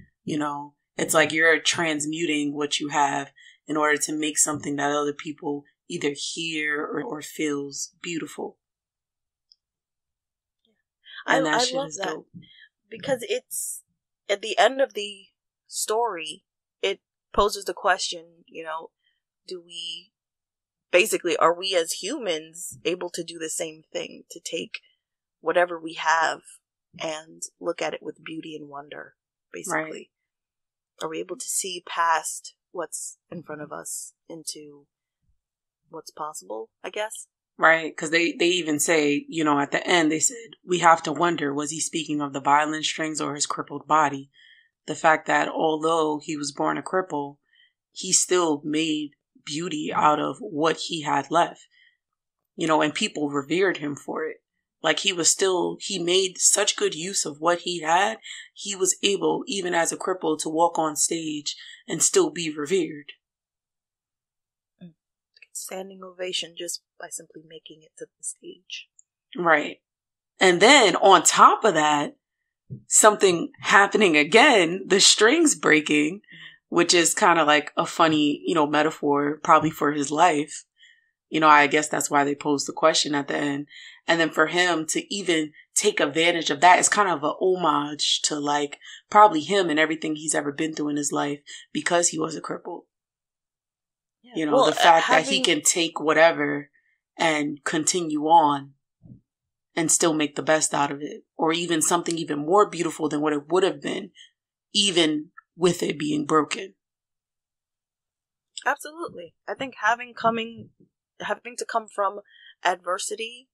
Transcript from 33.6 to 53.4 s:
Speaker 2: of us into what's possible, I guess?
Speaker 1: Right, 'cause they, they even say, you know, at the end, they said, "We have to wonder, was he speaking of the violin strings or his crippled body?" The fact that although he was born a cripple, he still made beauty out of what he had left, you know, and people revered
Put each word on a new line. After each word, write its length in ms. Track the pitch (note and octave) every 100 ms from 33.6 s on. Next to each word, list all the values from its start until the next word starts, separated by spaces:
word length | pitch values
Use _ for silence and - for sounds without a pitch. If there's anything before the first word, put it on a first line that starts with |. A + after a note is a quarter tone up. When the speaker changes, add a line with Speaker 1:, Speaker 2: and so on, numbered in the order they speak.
Speaker 2:
of 120 | D3
us 420 | D#3 E3 - - _ _
into 580 | E3 D3+ D#3 D3+ C#3+ C#3+ _ _ _ _ _ _ _ _ _ _
what's 220 | - -
possible, 600 | - D3+ D#3 F#3 G#3+ A3+ _
I 80 | F#3+
guess? 360 | G3 G#3+ - - _ _ _
Speaker 1:
Right, 360 | D#3+ D#3+ D#3+ -
'cause 140 | D#3+
they, 220 | E3 E3
they 160 | - E3+
even 320 | F3+ D#3 D3
say, 460 | - E3 D3 D3 -
you 160 | D#3+
know, 140 | D#3 C#3+
at 140 | C#3+
the 140 | - -
end, 240 | F3+ D#3
they 100 | D#3
said, 360 | - - - -
"We 140 | - F3+
have 240 | E3 E3
to 100 | -
wonder, 400 | C#3 E3+ E3 D3
was 180 | C#3 D3
he 100 | D#3+
speaking 400 | - E3+ D3+ D3
of 100 | C#3+
the 80 | C#3
violin 420 | C3+ C#3+ D3+ D#3
strings 380 | D3+ - D#3 D3+
or 140 | D3
his 120 | C#3+ -
crippled 400 | - C#3+ C#3+ C#3
body?" 440 | D3+ D3 C#3 C#3 _ _ _ _ _ -
The 80 |
fact 320 | D3+ E3 D#3 -
that 220 | D3 D3+
although 720 | - E3 D#3 D#3 E3 D#3 D3+
he 140 | D3 D3+
was 140 | C#3+
born 280 | C#3+ D#3 D3+
a 40 |
cripple, 540 | - F#3+ F#3 D3 C#3+ C#3+ _ _ _ _ _
he 220 | - F#3
still 500 | F3 - F#3 E3+ D3
made 480 | D3+ D3+ D#3+ D3+ D3 - _ _
beauty 480 | - D3+ F3 - -
out 260 | - D3+ D3
of 200 | D3 C#3+
what 400 | G#3+ D#3 D#3+ D#3+
he 240 | - E3
had 280 | D3 C#3 C#3
left, 360 | D#3+ E3 - - _ _ _ _ _ _ _ _ -
you 100 | E3
know, 140 | D#3
and 140 | D3+
people 340 | C#3+ G#3+ D#3+ D3
revered 460 | C#3+